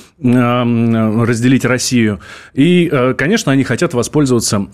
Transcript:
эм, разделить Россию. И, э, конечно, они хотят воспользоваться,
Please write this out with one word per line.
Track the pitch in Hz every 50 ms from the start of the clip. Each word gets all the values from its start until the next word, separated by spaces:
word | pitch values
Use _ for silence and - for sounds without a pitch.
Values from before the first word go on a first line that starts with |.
| - - _ _
эм, | 151 123 120 127 123 120 120 123 123 120 120 113 117 117 113 113 110 110 107 117
разделить | 117 113 127 110 120 127 131 117 -
Россию. | 120 127 123 - - 131 120 113 107 101 90 - - - - - - _
И, | 127 143 175 180 180 170 -
э, | 147 131 123 131 123
конечно, | - 135 156 202 139 - 143
они | 135 139
хотят | 123 - 120 110 175 120 123
воспользоваться, | 120 110 - - 151 147 131 127 117 - - 113 101 98 -